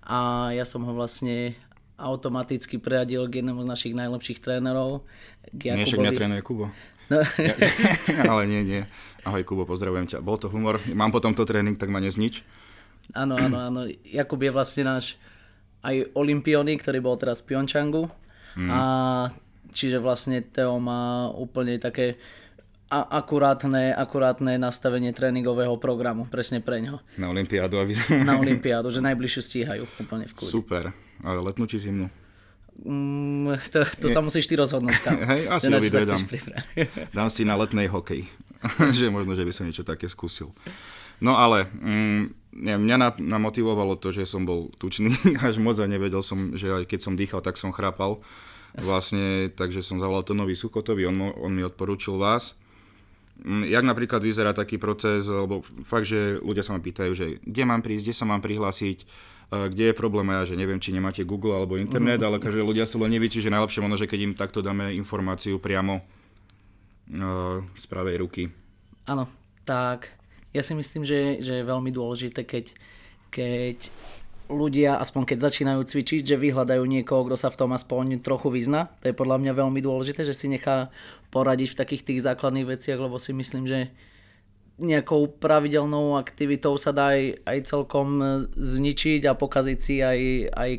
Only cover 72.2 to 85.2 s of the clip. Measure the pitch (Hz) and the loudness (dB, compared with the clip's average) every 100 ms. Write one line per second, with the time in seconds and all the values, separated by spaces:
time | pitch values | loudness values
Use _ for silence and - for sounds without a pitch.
72.2 | 123 127 117 123 113 - - - - - | -6 -8 -6 -6 -8 -18 -20 -20 -20 -20
73.2 | - - 123 123 123 120 - - - - | -12 -6 -2 -2 -2 -6 -12 -16 -16 -16
74.2 | - - - 147 151 139 143 139 - 135 | -14 -14 -6 0 2 4 4 4 0 -2
75.2 | 127 123 143 - 135 135 131 143 131 160 | 0 2 2 2 0 0 0 -2 0 0
76.2 | 135 139 143 131 127 127 127 131 117 131 | 2 2 4 2 2 2 2 0 2 2
77.2 | 123 127 131 - 127 127 - 127 131 123 | 2 0 -2 0 0 0 -2 -2 0 -2
78.2 | - 131 143 123 120 151 170 - 127 120 | -2 0 0 0 2 0 0 -2 -2 0
79.2 | 131 131 135 131 135 135 135 131 135 143 | 2 2 2 2 2 2 0 -2 -2 -2
80.2 | 147 131 139 135 143 135 131 - - - | -4 -2 -2 -2 2 0 0 -10 -20 -20
81.2 | - 131 131 131 131 - 127 135 - 127 | -4 2 4 4 0 -2 -4 -4 -2 0
82.2 | 127 127 139 135 127 131 - 131 131 123 | 0 0 0 0 -2 -4 -4 -4 -4 -6
83.2 | - 135 127 131 131 135 127 - - - | -6 -6 -4 -4 -2 -2 -4 -8 -20 -20
84.2 | - _ _ _ - - 165 151 147 151 | -20 _ _ _ -20 -4 2 2 4 2